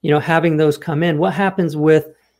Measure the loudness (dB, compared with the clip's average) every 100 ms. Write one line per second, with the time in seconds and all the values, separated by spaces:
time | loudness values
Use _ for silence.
0 | 0 0 2 0 2 2 0 0 -4 -2
1 | -2 0 -2 -2 -2 -2 -4 0 2 2
2 | 0 -20 _